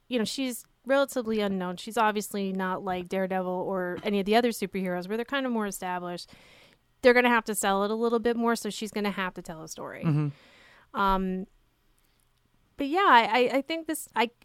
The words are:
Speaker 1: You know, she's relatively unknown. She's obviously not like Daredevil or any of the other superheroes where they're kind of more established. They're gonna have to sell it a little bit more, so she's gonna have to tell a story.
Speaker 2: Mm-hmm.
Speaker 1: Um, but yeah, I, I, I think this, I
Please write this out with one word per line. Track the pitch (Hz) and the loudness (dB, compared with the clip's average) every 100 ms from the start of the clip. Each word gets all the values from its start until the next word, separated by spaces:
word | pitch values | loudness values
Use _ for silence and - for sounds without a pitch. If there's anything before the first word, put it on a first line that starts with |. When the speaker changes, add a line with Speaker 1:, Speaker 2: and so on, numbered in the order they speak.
| - | -4
Speaker 1:
You | 247 | -2
know, | |
she's | 311 - 262 233 - _ 240 | -2 -2 -4 -6 -12 _ 0
relatively | 277 269 254 226 220 | 2 2 -2 -2 0
unknown. | 202 190 180 175 | 0 0 -4 -8
She's | 226 226 | -4 0
obviously | 214 208 - 202 190 | 2 0 -4 -4 -4
not | 190 185 185 | -2 -2 -2
like | 190 180 180 | -4 -4 -4
Daredevil | 190 185 185 180 | -2 0 -2 -2
or | 180 185 190 180 180 | -4 -2 -2 -4 -4
any | 214 202 | -2 0
of | 190 | 4
the | 226 | 4
other | 240 | 4
superheroes | - 190 190 185 180 180 | 0 -6 -4 -4 -4 -4
where | 226 | -6
they're | |
kind | 233 277 262 | -4 -2 -2
of | |
more | 226 202 | -2 -4
established. | - 185 180 175 175 - - - - - _ _ _ | -4 -6 -6 -6 -8 -12 -20 -20 -20 -20 _ _ _
They're | 247 | 6
gonna | 240 247 | 8 6
have | 233 220 | 4 0
to | |
sell | 202 202 196 | 0 2 2
it | 208 | 0
a | |
little | 226 233 233 | 0 0 2
bit | 233 233 | 0 0
more, | 233 226 | 0 0
so | 208 | -2
she's | - 208 | -6 -6
gonna | 214 202 | -2 -2
have | 196 185 | -2 -4
to | 180 | -6
tell | 175 160 | -12 -12
a | 160 | -12
story. | - - - | -10 -10 -2
Speaker 2:
Mm-hmm. | 170 147 147 - - - - - _ | 2 2 0 -4 -16 -20 -20 -20 _
Speaker 1:
Um, | 262 196 190 190 185 - _ _ _ _ _ _ _ _ _ _ _ _ - | 0 2 2 0 -4 -8 _ _ _ _ _ _ _ _ _ _ _ _ -8
but | 277 | -2
yeah, | 349 392 | 2 6
I, | 269 208 247 247 | 6 6 4 2
I, | 269 | 0
I | |
think | - 330 320 | -2 -4 -4
this, | 302 - | -8 -4
I | - 240 - | -2 -2 -4